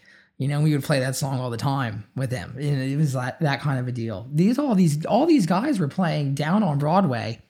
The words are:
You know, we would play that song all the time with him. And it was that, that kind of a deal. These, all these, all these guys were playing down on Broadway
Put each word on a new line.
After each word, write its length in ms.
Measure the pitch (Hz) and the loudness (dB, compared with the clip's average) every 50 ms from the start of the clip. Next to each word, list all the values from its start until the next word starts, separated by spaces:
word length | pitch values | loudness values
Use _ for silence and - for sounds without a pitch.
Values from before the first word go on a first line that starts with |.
| _ _ - - _ _ _ _ | _ _ -20 -20 _ _ _ _
You 100 | 131 139 | -4 -2
know, 140 | 147 147 | 0 2
we 120 | 151 156 151 | 2 2 2
would 100 | 143 143 | 2 0
play 160 | - 156 135 | 0 0 0
that 140 | 127 131 131 | 0 -2 -4
song 240 | - - 139 135 123 | -4 -4 -4 -4 -4
all 100 | 127 127 | -4 -4
the 80 | 117 113 | -6 -4
time 480 | - 143 135 139 131 117 110 110 107 - _ | -2 -2 0 0 -2 -4 -6 -8 -12 -10 _
with 160 | - 135 120 | -6 -4 -4
him. 240 | 127 117 85 85 - 127 | -4 -6 -8 -10 -10 -6
And 240 | 143 147 147 135 | -4 -2 -2 -2
it 160 | 131 135 139 143 | -2 -2 0 0
was 160 | 156 143 127 | 0 0 0
that, 260 | 135 123 127 - - | -2 -4 -6 -4 -2
that 200 | 165 143 139 135 | 0 0 0 0
kind 180 | - 147 139 131 | -2 -2 -2 -2
of 80 | 123 123 | -2 -4
a 40 | |
deal. 360 | 123 120 113 113 107 92 110 127 | -4 -4 -4 -6 -6 -6 -8 -4
These, 260 | 147 151 175 202 254 254 | 0 2 4 4 4 2
all 180 | 302 285 226 | 0 2 4
these, 300 | 185 185 160 143 147 160 | 4 4 4 2 0 -2
all 200 | - - 226 294 | 0 2 2 4
these 200 | 339 320 285 185 | 4 4 4 4
guys 340 | 160 185 185 233 311 294 196 | 2 2 0 2 0 0 0
were 80 | 170 139 | 0 -2
playing 460 | - - 190 165 151 151 147 139 139 | 0 0 0 0 0 0 0 -2 -2
down 300 | 143 151 151 175 214 - | -2 0 0 2 2 2
on 160 | 165 147 139 | 2 2 0
Broadway 600 | 143 147 165 190 196 147 123 113 107 110 113 - - | 0 2 4 4 4 2 0 -2 -2 -4 -6 -8 -12